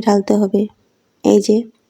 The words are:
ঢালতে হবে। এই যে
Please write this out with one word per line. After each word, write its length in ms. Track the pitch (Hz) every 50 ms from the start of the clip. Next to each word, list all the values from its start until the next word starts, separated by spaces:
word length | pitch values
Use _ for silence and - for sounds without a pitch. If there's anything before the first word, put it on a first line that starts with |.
ঢালতে 320 | 220 226 202 202 196 - 208
হবে। 280 | 208 208 190 - 202 208 214 - _ _ _ _ _ _ _ _ _ -
এই 140 | 196 208 208
যে 160 | 202 - 214 220 240 226 - _ _